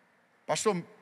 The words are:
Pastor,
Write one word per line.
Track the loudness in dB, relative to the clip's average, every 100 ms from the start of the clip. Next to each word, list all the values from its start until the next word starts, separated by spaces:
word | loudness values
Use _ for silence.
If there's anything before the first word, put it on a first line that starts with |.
| _ _ _ _ -4
Pastor, | 0 0 0 -2 -14